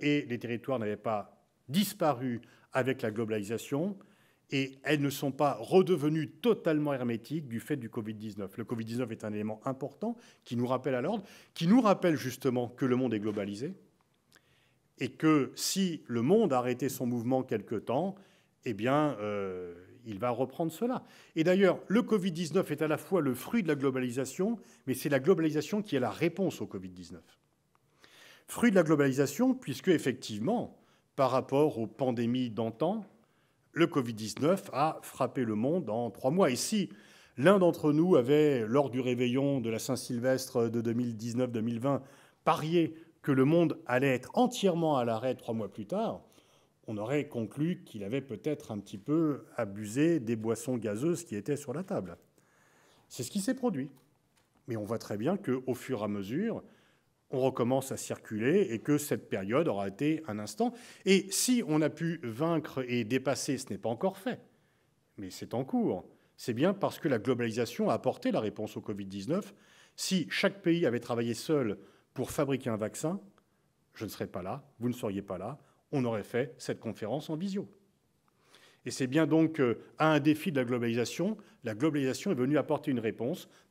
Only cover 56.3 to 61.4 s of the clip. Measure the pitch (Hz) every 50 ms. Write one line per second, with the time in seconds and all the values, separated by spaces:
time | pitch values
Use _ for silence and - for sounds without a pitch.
56.3 | 120 170 220 226 165 98 - - - _ _ _ _ _ _ _ _ _ _ _
57.3 | 143 127 131 131 131 - 120 120 131 135 131 - 113 - - - 113 - - -
58.3 | 110 104 113 135 175 208 185 117 117 107 - 143 147 143 - - 131 107 - -
59.3 | - 98 95 98 117 151 165 143 101 101 98 98 98 - 143 156 160 156 - 107
60.3 | 104 107 104 - - - 233 247 - - - - - - - 190 196 180 190 -
61.3 | - -